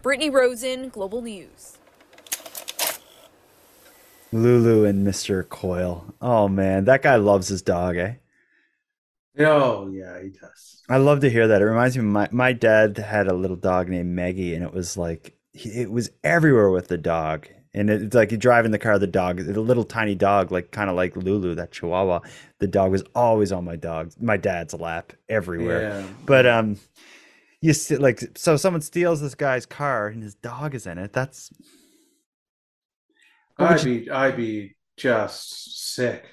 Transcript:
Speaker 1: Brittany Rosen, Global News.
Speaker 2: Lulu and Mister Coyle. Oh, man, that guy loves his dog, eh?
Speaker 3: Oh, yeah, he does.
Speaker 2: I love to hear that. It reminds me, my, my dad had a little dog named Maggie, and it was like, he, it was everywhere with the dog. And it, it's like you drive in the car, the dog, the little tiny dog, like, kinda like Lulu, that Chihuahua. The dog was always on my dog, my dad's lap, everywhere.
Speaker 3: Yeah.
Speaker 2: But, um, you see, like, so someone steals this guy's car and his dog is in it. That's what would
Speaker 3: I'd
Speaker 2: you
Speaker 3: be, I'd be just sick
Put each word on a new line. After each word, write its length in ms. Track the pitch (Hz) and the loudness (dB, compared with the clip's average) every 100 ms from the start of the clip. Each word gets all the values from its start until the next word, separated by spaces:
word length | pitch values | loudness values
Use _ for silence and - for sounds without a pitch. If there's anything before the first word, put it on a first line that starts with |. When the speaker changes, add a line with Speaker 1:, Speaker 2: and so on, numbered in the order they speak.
Speaker 1:
Brittany 280 | 240 277 311 | -2 -2 0
Rosen, 600 | 269 247 240 254 254 262 | 2 2 0 -8 -8 -10
Global 320 | 220 190 233 | -10 -8 -8
News. 560 | 233 202 143 _ - - _ _ _ - - - - - - - - - _ _ _ _ _ _ _ _ _ _ _ _ _ | -10 -16 -18 _ -20 -20 _ _ _ -20 -14 -14 -14 -18 -16 -8 -8 -8 _ _ _ _ _ _ _ _ _ _ _ _ _
Speaker 2:
Lulu 500 | 113 117 123 117 110 | 0 4 6 6 6
and 220 | 104 98 98 | 4 2 0
Mister 380 | 95 - 95 | -2 -4 -4
Coyle. 720 | 87 - 95 90 90 87 - - | -4 -8 -6 -4 -4 -6 -14 -8
Oh, 280 | 120 117 101 | 0 2 4
man, 340 | 98 95 95 98 | 2 2 2 4
that 160 | 135 | 4
guy 140 | 156 123 | 4 4
loves 320 | 101 98 92 | 4 2 2
his 140 | 98 | -4
dog, 340 | - 87 90 87 | -2 -2 -2 -2
eh? 200 | 92 123 _ _ _ _ _ _ _ _ _ _ _ 143 | -4 -8 _ _ _ _ _ _ _ _ _ _ _ 2
Speaker 3:
Oh, 500 | 156 151 131 104 98 | 4 6 4 -2 -6
yeah, 320 | 95 92 90 | -12 -14 -14
he 100 | 98 | -16
does. 520 | - - _ - _ - | -18 -20 _ -20 _ 0
Speaker 2:
I 80 | 131 | 4
love 240 | 139 143 | 4 4
to 80 | 135 | 4
hear 180 | 117 110 | 4 6
that. 140 | 104 | 6
It 40 | 107 | 4
reminds 320 | 113 127 127 | 4 2 2
me, 60 | |
my, 240 | 107 104 104 | 0 0 0
my 200 | 123 127 | 0 0
dad 460 | 120 113 110 107 104 | 2 4 6 4 0
had 300 | 104 107 95 | -4 -2 0
a 60 | |
little 220 | 90 92 90 | 0 -4 -2
dog 320 | 92 92 90 | 0 0 0
named 220 | 90 87 | -4 -4
Maggie, 440 | 90 90 92 87 | -4 -4 -4 -4
and 120 | 82 87 | -6 -6
it 80 | |
was 240 | 95 87 - | -8 -8 -6
like, 400 | 85 82 - _ _ | -6 -8 -12 _ _
he, 160 | - 110 | -18 -12
it 200 | 110 110 | -8 -4
was 220 | 117 - _ 156 | -4 -6 _ 0
everywhere 460 | 170 160 123 101 | 2 4 6 4
with 180 | 90 87 | 2 -2
the 80 | 87 | -6
dog. 500 | 80 82 78 78 - _ _ | -2 -2 -2 -6 -10 _ _
And 160 | 104 104 | -4 -2
it, 120 | 107 | -2
it's 140 | 104 120 | 2 2
like 160 | 107 | 2
you 60 | 113 | 2
drive 280 | 123 120 113 | 4 4 2
in 60 | |
the 80 | 107 | 0
car, 180 | 113 101 | 0 0
the 80 | 98 | 2
dog, 320 | 92 90 90 | 0 -2 -4
the 240 | 85 101 | -6 -4
little 220 | 110 120 | 0 0
tiny 320 | 110 113 107 95 | 0 -4 -4 0
dog, 360 | 98 101 90 | 2 2 2
like, 200 | 92 87 | -4 -6
kinda 220 | - 98 | -6 -4
like 220 | 90 92 95 | -2 -2 -4
Lulu, 400 | 92 104 90 82 | -4 -2 -2 -6
that 160 | 85 | -10
Chihuahua. 500 | - 87 90 98 87 - - - _ | -10 -6 -2 0 -2 -6 -20 -20 _
The 80 | 101 | -2
dog 240 | 98 95 | 2 2
was 120 | 95 - | 0 -2
always 380 | - 120 110 101 | 0 2 2 0
on 140 | 92 87 | -2 -8
my 100 | 85 | -10
dog, 380 | 82 82 82 - | -8 -8 -10 -8
my 180 | 117 104 | -4 -2
dad's 360 | 98 87 82 | -2 -4 -8
lap, 400 | 80 82 82 - - _ | -10 -8 -10 -12 -20 _
everywhere. 520 | 110 90 85 85 85 107 101 | -4 -4 -6 -4 -4 -4 -8
Speaker 3:
Yeah. 80 | 95 98 - | -12 -14 2
Speaker 2:
But, 220 | 135 123 | 4 6
um, 300 | 117 110 101 _ _ - - _ _ _ _ | 4 0 -6 _ _ -20 -20 _ _ _ _
you 120 | 160 | 0
see, 240 | 143 - 143 | 2 0 2
like, 260 | 135 120 120 - | 2 0 -8 -4
so 220 | - 151 | 0 2
someone 240 | 190 170 | 2 -2
steals 400 | - 175 175 160 | -6 -2 0 0
this 140 | 143 - | -4 -4
guy's 300 | 143 127 - | -2 -2 -6
car 420 | - 143 120 104 | -8 -4 -4 -4
and 160 | 113 | -8
his 120 | 107 - | -14 -14
dog 380 | 120 123 151 | -16 -10 -8
is 140 | 131 95 | -8 -12
in 100 | 85 | -12
it. 160 | 98 | -6
That's 380 | 131 135 - - _ _ _ _ _ _ _ _ _ _ _ _ _ _ _ _ _ _ _ _ - | -6 -6 -10 -20 _ _ _ _ _ _ _ _ _ _ _ _ _ _ _ _ _ _ _ _ -2
what 120 | 170 | 2
would 100 | 151 | 2
Speaker 3:
I'd 60 | 127 | 2
Speaker 2:
you 140 | 120 | -4
Speaker 3:
be, 120 | - | -4
I'd 260 | 135 135 127 | -2 -2 -2
be 380 | 113 107 98 _ _ - | -6 -6 -10 _ _ -6
just 960 | 135 113 101 - - - - - - | -2 0 -2 -10 -16 -18 -18 -14 -12
sick 320 | - 127 98 - | -6 -6 -6 -16